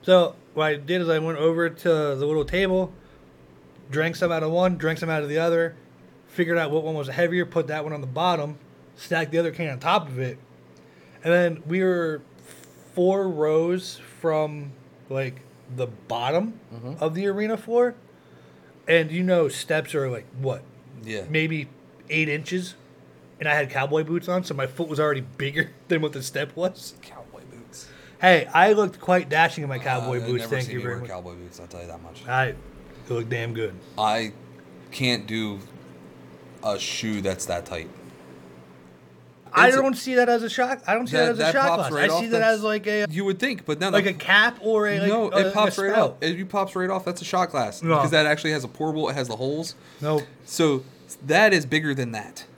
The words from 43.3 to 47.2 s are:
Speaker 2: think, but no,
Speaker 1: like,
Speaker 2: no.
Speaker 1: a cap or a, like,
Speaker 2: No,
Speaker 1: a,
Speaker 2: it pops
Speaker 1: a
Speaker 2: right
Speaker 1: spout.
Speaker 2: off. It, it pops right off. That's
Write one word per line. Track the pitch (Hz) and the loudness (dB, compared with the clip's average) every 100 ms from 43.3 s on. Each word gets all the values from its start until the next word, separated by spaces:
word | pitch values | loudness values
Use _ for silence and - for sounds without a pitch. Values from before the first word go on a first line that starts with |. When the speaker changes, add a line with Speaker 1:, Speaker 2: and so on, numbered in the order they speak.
| 190 | 0
Speaker 2:
think, | 262 247 - | -2 -4 -4
but | 151 | -2
no, | 185 | 2
Speaker 1:
like, | 196 196 | 2 0
Speaker 2:
no. | |
Speaker 1:
a | |
cap | 180 - 196 226 233 | -4 4 4 4 0
or | 214 220 208 | 0 0 2
a, | 202 | 0
like, | 202 | 2
Speaker 2:
No, | 214 214 | 0 2
Speaker 1:
a, | 196 190 | 2 2
Speaker 2:
it | |
pops | 202 208 190 | 2 0 0
Speaker 1:
a | |
Speaker 2:
right | 196 | 0
Speaker 1:
spout. | 220 147 | 2 2
Speaker 2:
off. | - | 0
It, | 160 175 | -4 -4
it | 190 | -4
pops | 202 190 190 | -4 -2 -2
right | 180 | -2
off. | 190 185 | -2 -4
That's | 175 | -8